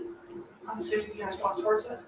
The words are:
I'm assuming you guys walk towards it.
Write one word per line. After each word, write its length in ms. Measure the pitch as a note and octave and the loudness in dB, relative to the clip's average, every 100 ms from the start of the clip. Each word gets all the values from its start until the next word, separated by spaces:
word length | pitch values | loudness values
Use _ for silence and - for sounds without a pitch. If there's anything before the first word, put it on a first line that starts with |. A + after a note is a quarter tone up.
| - - - - - - - | -2 -10 -12 -12 -12 -14 -6
I'm 80 | G#3+ | 0
assuming 300 | - G#3+ G#3 | 2 2 0
you 80 | G#3+ | -6
guys 180 | G3 - | -4 0
walk 160 | G3 F#3 | 0 2
towards 240 | G#3+ G#3+ A#3+ | 4 4 2
it. 140 | A#3+ | -4